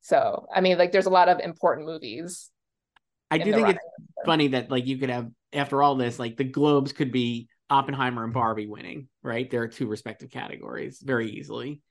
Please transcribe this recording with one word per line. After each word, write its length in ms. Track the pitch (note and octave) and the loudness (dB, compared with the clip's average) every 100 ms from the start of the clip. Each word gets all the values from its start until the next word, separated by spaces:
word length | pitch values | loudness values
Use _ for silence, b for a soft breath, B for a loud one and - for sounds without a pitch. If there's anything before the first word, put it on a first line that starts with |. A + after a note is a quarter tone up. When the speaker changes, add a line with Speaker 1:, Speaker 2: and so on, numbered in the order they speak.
Speaker 1:
So, 440 | - D3 G#2+ F#2 - | 4 2 4 -2 -2
I 60 | F#3 | 2
mean, 180 | F#3 F3 | 4 4
like, 140 | F3 | 4
there's 140 | F#3+ F#3+ | 4 4
a 40 | |
lot 180 | F#3 F3 | 6 6
of 120 | F3+ | 4
important 460 | - E3 F3 C#3+ D#3 | 0 0 0 0 -4
movies 600 | D#3+ B2 A#2 E3+ F#3 - _ _ _ _ _ _ _ _ | -10 -10 -12 -12 -14 -18 _ _ _ _ _ _ _ _
Speaker 2:
I 60 | D#3+ | 0
Speaker 1:
in 80 | |
Speaker 2:
do 60 | F3+ | 2
Speaker 1:
the 60 | G#3+ | 2
Speaker 2:
think 100 | A3 | 2
Speaker 1:
running. 140 | F3+ - - | 0 -4 -20
Speaker 2:
it's 280 | - - - | -18 -6 0
funny 220 | D#3+ C#3+ | 4 4
that, 220 | C3 A2+ | 2 0
like, 160 | C3+ B2 | -2 -2
you 120 | C3 | -4
could 120 | C3 | -2
have, 180 | B2 A#2 _ _ | -4 -6 _ _
after 300 | D3 C#3 C#3 | -4 -2 2
all 140 | C#3+ C3+ | 4 4
this, 220 | A#2+ B2 | 0 -2
like, 180 | A#2+ A2+ | -8 -4
the 80 | |
Globes 480 | C3 C3 D3 D3 C3 | -4 2 4 4 2
could 180 | - C#3 | -4 -2
be 360 | B2+ A#2+ A#2 - _ _ | 0 -2 -4 -10 _ _
Oppenheimer 540 | C#3 C3+ C#3 B2+ A#2+ | 0 0 -2 -4 -2
and 80 | A2+ | -4
Barbie 340 | A#2+ A2+ A2 G#2+ | -2 -2 -2 -8
winning, 420 | G#2 F2+ - C3 _ | -12 -14 -16 -18 _
right? 280 | - A#2 B2+ | -8 -6 -4
There 120 | A#2+ | -4
are 60 | A2+ | -6
two 180 | - A#2 | -6 -6
respective 440 | G#2+ A2+ G#2+ C3 | -6 -10 -16 -16
categories 720 | A#2+ - - - - - C3+ | -14 -14 -14 -12 -10 -12 -12
very 260 | C3+ B2 A2+ | -4 -2 -2
easily. 500 | - C#3+ A#2+ B2 D3 _ | -10 -12 -12 -12 -14 _